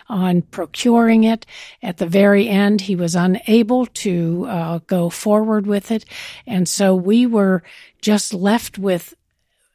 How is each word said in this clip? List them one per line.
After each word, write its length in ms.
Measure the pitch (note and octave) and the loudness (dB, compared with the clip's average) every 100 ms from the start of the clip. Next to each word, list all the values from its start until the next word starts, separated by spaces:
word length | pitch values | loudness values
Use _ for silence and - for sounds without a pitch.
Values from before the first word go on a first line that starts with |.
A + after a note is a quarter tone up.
| - | -8
on 320 | G3+ F#3 F3 | -2 0 0
procuring 840 | - - E3+ - B3 A#3 A3+ A3+ | -2 -8 -10 -4 2 4 4 4
it. 220 | A3 A3+ - - - - | 2 0 -6 -20 -20 -14
At 160 | F#3+ F3 | -10 -6
the 100 | E3+ | -2
very 420 | G3 G3+ G3+ A3+ | 2 4 4 2
end, 320 | G3 G3+ G#3 | 2 2 0
he 160 | G3 F3+ | -2 -4
was 180 | E3+ F3 | -2 0
unable 680 | F#3 F#3 - A3+ A3 B3+ A#3+ | 0 -2 2 2 2 0 -2
to, 600 | - G#3 F3 E3 F3 F#3 | -6 -4 -2 -2 -4 -6
uh, 300 | F3+ E3 E3+ - | -6 -6 -6 -4
go 220 | F#3 E3+ | -2 -2
forward 580 | - G#3+ G#3 A3 G#3+ G3+ | -4 0 0 2 -2 -2
with 220 | G3+ - | -4 -4
it. 140 | A3 - - - - - | -6 -8 -18 -18 -18 -6
And 220 | F#3 F3 | -2 -2
so 260 | - G3 F#3 | 0 2 2
we 300 | F3+ A#3 B3 | 2 2 2
were 380 | A3 G3 F3+ - - - _ | 2 2 0 -4 -20 -20 _
just 320 | G#3+ G#3 - | 0 0 -2
left 440 | F#3 G3 A#3 - - | -2 0 0 -4 -6
with 360 | G3 F3 - _ _ _ _ _ _ | -4 -4 -6 _ _ _ _ _ _